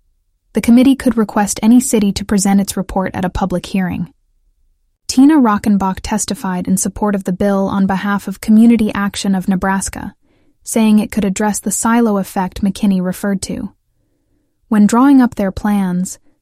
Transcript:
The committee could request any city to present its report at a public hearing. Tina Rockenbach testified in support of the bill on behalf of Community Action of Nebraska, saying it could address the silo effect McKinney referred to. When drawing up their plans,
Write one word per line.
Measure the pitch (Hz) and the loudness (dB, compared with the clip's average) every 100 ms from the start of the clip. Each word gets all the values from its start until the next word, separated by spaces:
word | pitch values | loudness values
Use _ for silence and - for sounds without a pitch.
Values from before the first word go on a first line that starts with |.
| _ _ _ _ _ | _ _ _ _ _
The | 214 | -2
committee | - 240 262 262 | 4 4 4 2
could | 262 226 | 0 0
request | 208 214 202 - | -2 -2 -4 -2
any | 214 247 | 0 0
city | - 226 202 | 0 -2 0
to | - | -4
present | 196 202 196 196 | -2 -2 2 0
its | 196 196 | 0 -6
report | 185 196 185 | -6 -6 -6
at | - | -6
a | 185 | -6
public | - 185 180 - | -4 -4 -4 -4
hearing. | 196 180 - 175 _ _ _ _ _ _ _ _ _ - | -4 -4 -6 -10 _ _ _ _ _ _ _ _ _ -4
Tina | - 277 | 4 6
Rockenbach | 311 240 208 220 196 190 185 | 6 4 2 0 0 0 -4
testified | - 214 - 196 190 180 185 | -6 -4 -4 -6 -6 -4 -2
in | 190 | -2
support | 196 - 208 | -2 -4 -2
of | 196 | -2
the | 196 | -4
bill | 180 202 196 190 | -2 0 0 0
on | 196 190 | 0 0
behalf | 190 202 202 - | 0 -2 -4 -6
of | 190 | -6
Community | - 214 233 233 214 | 4 6 6 6 2
Action | 202 202 - 202 | -2 -4 -4 -2
of | 190 190 | -2 0
Nebraska, | 185 190 196 - - 196 - _ _ _ _ | -2 0 -2 -4 -10 -12 -14 _ _ _ _
saying | - 226 220 214 | -4 0 4 2
it | - | 2
could | 208 | -2
address | 196 190 214 190 | -2 -2 -2 -2
the | 202 | -4
silo | - 226 233 226 202 | -2 0 2 2 0
effect | 185 202 185 - | -4 -4 -6 -4
McKinney | 196 - 208 185 | -4 -2 0 0
referred | 180 - 202 196 | -2 -4 -4 -4
to. | - - 202 _ _ _ _ _ _ _ _ _ - | -6 -10 -12 _ _ _ _ _ _ _ _ _ -2
When | 214 208 | 2 4
drawing | 233 277 269 | 4 6 6
up | 247 | 4
their | - 196 | 0 -6
plans, | - 208 208 190 180 185 - _ _ | -4 -2 -2 -2 -4 -6 -10 _ _